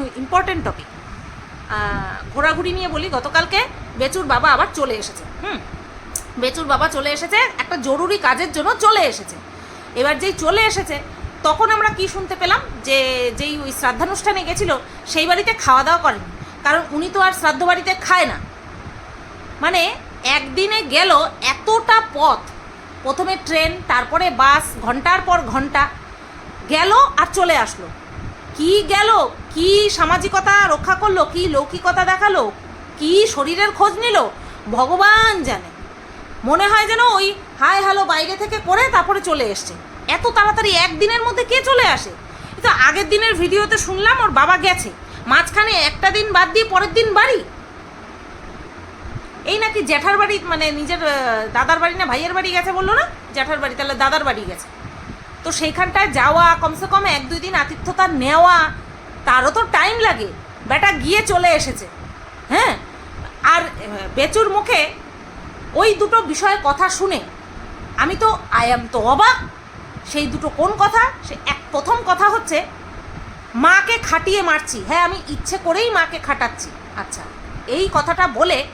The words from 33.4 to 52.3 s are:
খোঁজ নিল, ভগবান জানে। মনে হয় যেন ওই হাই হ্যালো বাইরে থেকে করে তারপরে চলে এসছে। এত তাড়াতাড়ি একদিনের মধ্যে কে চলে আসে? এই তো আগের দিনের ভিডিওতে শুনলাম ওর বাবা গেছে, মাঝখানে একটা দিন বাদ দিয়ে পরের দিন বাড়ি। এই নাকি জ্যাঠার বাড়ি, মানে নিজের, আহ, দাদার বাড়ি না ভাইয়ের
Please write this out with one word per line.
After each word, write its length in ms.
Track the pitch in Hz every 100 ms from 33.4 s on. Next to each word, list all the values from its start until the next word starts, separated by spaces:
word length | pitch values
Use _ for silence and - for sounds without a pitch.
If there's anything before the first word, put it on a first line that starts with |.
| 277 349 415
খোঁজ 280 | 403 403 392
নিল, 300 | 466 403 226 - - - 208
ভগবান 720 | 240 262 359 403 440 440 392
জানে। 260 | 262 196 - - - - - - - -
মনে 240 | 233 330 403
হয় 200 | 427 415
যেন 120 | 453
ওই 360 | 480 392 392 403 - -
হাই 240 | 294 392
হ্যালো 220 | 392 392 381
বাইরে 320 | 320 339 392
থেকে 220 | 415 427 349
করে 240 | 392 508
তারপরে 300 | 480 349 392
চলে 220 | 370 302
এসছে। 300 | 220 196 - - - - -
এত 200 | 330 480
তাড়াতাড়ি 440 | 427 415 427 427
একদিনের 520 | 339 349 320 427 466
মধ্যে 200 | 466 480
কে 180 | 480 508 523
চলে 220 | 508 415
আসে? 220 | 262 196
এই 520 | - - - - -
তো 80 | -
আগের 400 | - 269 339 403
দিনের 240 | 415 453
ভিডিওতে 440 | 349 349 392 427 440
শুনলাম 420 | - 381 440 508
ওর 120 | 440
বাবা 260 | 277 302 359
গেছে, 340 | 381 370 208 - - - 240
মাঝখানে 440 | 285 339 415 427
একটা 400 | 381 302 - 381
দিন 200 | 415 427
বাদ 200 | 359 370
দিয়ে 140 | 440 440
পরের 280 | 370 403
দিন 200 | 392 453
বাড়ি। 300 | 403 523 453 - - - - - - - - - - - - - - - - - - - - -
এই 140 | 415
নাকি 220 | 440 427
জ্যাঠার 360 | 262 302 381 403
বাড়ি, 220 | 415 392
মানে 280 | 339 320 311
নিজের, 360 | 294 302 349 311
আহ, 400 | 277 254 220 220
দাদার 260 | 240 262 320
বাড়ি 160 | 339 349
না 100 | 339
ভাইয়ের 280 | 254 339